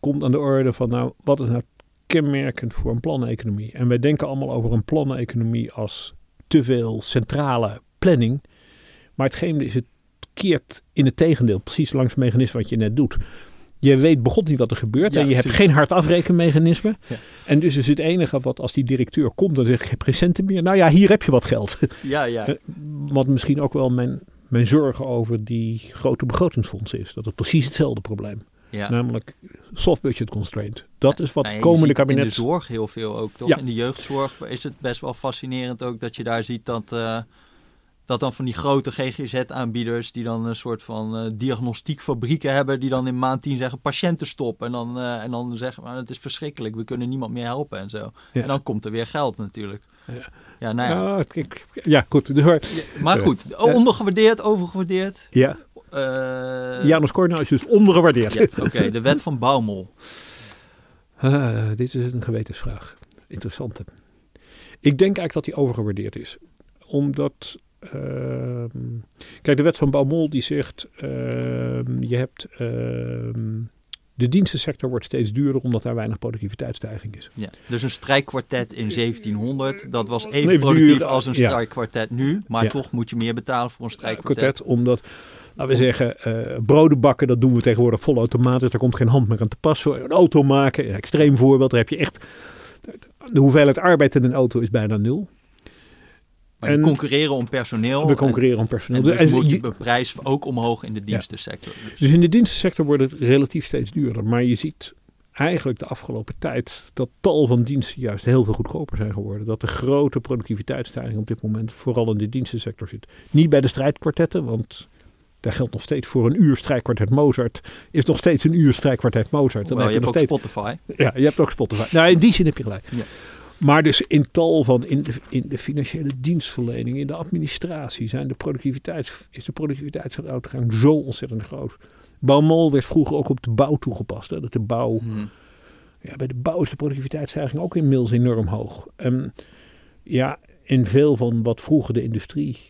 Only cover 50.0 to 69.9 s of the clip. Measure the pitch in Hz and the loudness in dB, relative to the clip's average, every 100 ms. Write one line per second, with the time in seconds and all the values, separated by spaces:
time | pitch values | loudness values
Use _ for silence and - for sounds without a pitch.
50 | - 120 - - - _ 117 117 123 175 | -16 -14 -16 -20 -20 _ -6 -2 -2 -2
51 | 190 196 151 - 139 - - - - 147 | -2 -2 -4 -6 -10 -12 -18 -8 4 4
52 | - 143 - 139 151 160 - 165 - 147 | 4 0 2 4 6 4 0 -6 -8 -4
53 | 147 185 185 - - - 226 247 247 - | 0 4 2 0 -6 0 4 6 6 4
54 | 202 190 220 220 214 214 175 190 180 185 | 0 4 6 6 2 0 -2 -4 -2 -2
55 | 196 190 - 127 131 - - - _ 143 | -4 -8 -2 2 2 0 -18 -20 _ -6
56 | 131 131 131 131 127 127 127 127 143 160 | -4 -4 -6 -8 -8 -8 -8 -2 2 4
57 | 147 - 180 165 147 139 - 208 208 170 | 2 2 0 0 0 0 4 6 8 8
58 | 165 123 107 107 - - - 120 101 113 | 6 4 0 2 2 2 -4 0 -2 0
59 | 120 285 - 131 131 135 110 98 92 _ | 0 0 0 -2 2 2 0 -6 -12 _
60 | - - - - - - _ _ _ _ | -20 -20 -20 -20 -20 -20 _ _ _ _
61 | _ _ 131 143 127 110 107 107 123 127 | _ _ 0 2 0 -2 -2 -2 -4 -4
62 | 123 123 107 113 110 - 117 104 - - | -4 -4 -4 -6 -6 -8 -8 -8 -14 -20
63 | - _ _ 90 104 - 131 - 90 _ | -20 _ _ -12 -12 -10 -10 -10 -16 _
64 | _ _ _ _ _ - - - - 135 | _ _ _ _ _ -20 -20 0 0 4
65 | 190 196 170 - - - 135 117 104 101 | 2 2 -4 -4 -6 -2 -2 0 -4 -4
66 | 101 - - - _ _ _ _ _ 143 | -6 -10 -16 -18 _ _ _ _ _ -2
67 | 143 139 143 _ - - _ _ - 139 | -2 -2 -4 _ -18 -18 _ _ -16 -12
68 | 139 131 131 127 127 123 120 123 123 117 | -8 -8 -8 -8 -8 -8 -10 -10 -10 -12
69 | - _ - - - 139 151 160 143 | -14 _ -20 -8 0 4 4 2 0